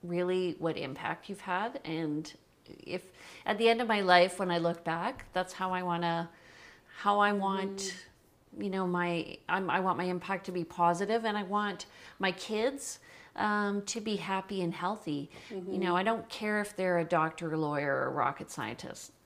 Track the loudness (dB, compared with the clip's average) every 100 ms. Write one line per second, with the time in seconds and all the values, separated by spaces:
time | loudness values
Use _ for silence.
0 | -2 -2 2 2 0 -2 -2 -2 -6 -6
1 | -6 -6 -8 -12 -4 -2 -2 -6 -6 -4
2 | -2 -2 -6 -14 _ _ -20 -18 -8 -8
3 | -10 -20 -20 -8 -4 4 6 6 4 2
4 | 8 10 10 4 2 2 2 0 -2 -2
5 | -2 -6 -6 -4 -4 -4 -2 -2 0 0
6 | 2 0 -4 -12 -20 -20 -20 -20 _ -2
7 | 2 4 4 4 0 0 -2 -4 -8 -10
8 | -16 -20 _ _ _ -6 -4 0 0 0
9 | 0 0 -4 -10 -2 -2 2 2 2 0
10 | 0 -2 -2 -6 -4 -6 -6 2 2 4
11 | 0 0 0 -2 -2 -2 -2 -6 -12 -18
12 | -20 -4 -2 -2 -4 0 0 -2 -10 -12
13 | -16 -20 -16 -4 0 2 2 -2 -4 -6
14 | -2 -4 -2 -4 -2 -2 -2 -2 -4 -4
15 | -4 -4 -6 -14 -12 -10 -6 -2 2 2
16 | 2 0 -2 -6 0 0 -2 -2 2 2
17 | 4 4 2 -2 -4 0 0 0 0 0
18 | 0 2 0 0 -10 -8 -6 -6 -10 -12
19 | -16 -20